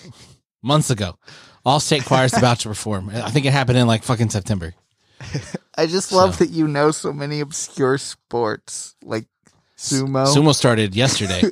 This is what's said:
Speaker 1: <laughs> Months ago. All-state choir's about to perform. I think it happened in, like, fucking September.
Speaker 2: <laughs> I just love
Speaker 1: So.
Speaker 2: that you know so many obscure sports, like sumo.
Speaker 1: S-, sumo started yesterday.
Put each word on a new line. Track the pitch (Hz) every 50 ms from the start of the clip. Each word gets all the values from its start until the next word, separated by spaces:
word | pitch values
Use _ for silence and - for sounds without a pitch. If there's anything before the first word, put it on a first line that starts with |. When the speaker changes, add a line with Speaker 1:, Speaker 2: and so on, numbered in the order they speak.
| - 170 - - -
Speaker 1:
<laughs> | - - _ _ _ _ _
Months | - 123 147 156 - -
ago. | 127 98 104 85 - _ _ - - - - - _ _ -
All-state | 123 139 156 - - - 143 135
choir's | - 135 131 131 127 - -
about | 123 123 120 -
to | - 110
perform. | 104 - - 110 107 95 92 101
I | 104 117 - -
think | 110 147 135
it | 135 135
happened | 139 131 123 123 127
in, | 123 117
like, | 113 107 -
fucking | - 127 110 117 107
September. | - 104 92 - 107 92 82 82 - _ _ _ _ _ _ _ _ - 131
Speaker 2:
<laughs> | - - 143 - - - - _ _ - -
I | 165
just | 160 175 196 - -
love | 190 185 185 190 175
Speaker 1:
So. | - 180
Speaker 2:
that | 160
you | 170 165 156 151
know | 143 143 147 156
so | 151 - - - 143
many | 147 143 143 147 147
obscure | 147 143 156 - - - - - 135 127 135 135
sports, | - - - _ _ - - 120 117 107 110 - _ - - - - - _ _
like | - - 113 110 - _ _ _ _ _ _ _ _ _ _ -
sumo. | - - 143 135 135 135 135 131 135
Speaker 1:
S-, | 139 143
sumo | 143 151 151 135
started | - - 123 117 110 107 98 92
yesterday. | 110 131 131 - - 107 92 92 87 220 190